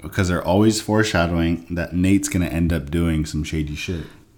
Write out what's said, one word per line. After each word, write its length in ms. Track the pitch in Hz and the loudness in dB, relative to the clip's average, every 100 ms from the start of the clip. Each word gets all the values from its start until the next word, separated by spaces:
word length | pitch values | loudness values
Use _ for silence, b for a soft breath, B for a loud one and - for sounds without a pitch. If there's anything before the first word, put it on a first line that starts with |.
because 240 | 78 - 90 | -10 -2 0
they're 140 | 87 | 0
always 360 | - 92 107 104 | 2 4 4 2
foreshadowing, 880 | - 107 107 90 85 82 85 85 - | 0 0 2 2 0 2 0 0 -4
that 240 | 87 80 | -6 -4
Nate's 340 | 87 92 98 98 | 0 4 4 2
gonna 180 | 95 87 | -2 -2
end 260 | 78 85 | 0 0
up 180 | 82 71 | 0 -2
doing 340 | 85 85 78 | -2 0 0
some 200 | 76 76 | -2 -4
shady 320 | 78 80 76 76 | -4 -4 -4 -6
shit? 300 | - 85 76 - _ | -6 -8 -10 -18 _